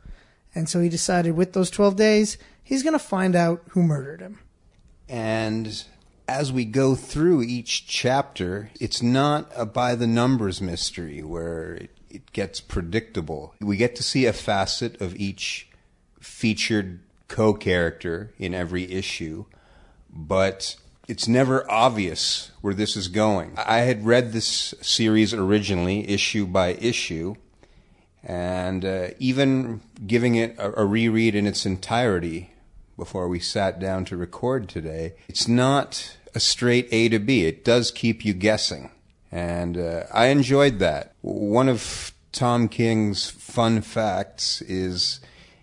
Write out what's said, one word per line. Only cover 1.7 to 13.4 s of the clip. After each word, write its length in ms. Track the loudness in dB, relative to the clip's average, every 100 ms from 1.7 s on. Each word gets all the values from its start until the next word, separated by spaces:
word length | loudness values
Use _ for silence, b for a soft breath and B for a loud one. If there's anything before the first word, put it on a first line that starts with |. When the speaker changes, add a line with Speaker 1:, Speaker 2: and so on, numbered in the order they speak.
Speaker 1:
twelve 260 | 2 2 4
days, 400 | 4 4 2 -4 b b
he's 200 | -4 -2
gonna 160 | 0 0
find 360 | 0 -2 2 4
out 280 | 2 0 -2
who 120 | 2
murdered 400 | 2 2 -4 -12
him. 180 | -16 -18 -20 _ _ _ _ _ -10
Speaker 2:
And 720 | -4 -2 0 0 -2 -4 -10 -14 _ _ _ -6
as 220 | -4 -2
we 120 | -2
go 300 | 0 2 4
through 480 | 2 -2 0 4 4
each 460 | 2 -4 -4 -6 -6
chapter, 800 | -2 0 0 -2 -4 -4 -4 -10 -8
it's 220 | -6 -2
not 500 | 2 4 2 0 -4 -8
a 100 | -6
by-the-numbers 960 | -2 0 0 2 4 4 2 0 -2
mystery 640 | -4 -4 -6 -8 -12 -10
where 500 | -10 -8 -6 -6 -8
it, 160 | -12 -16 _ -20
it 200 | -20 -12
gets 280 | -8 -6 -8
predictable. 920 | -6 -6 -2 -4 -4 -8 -6 -10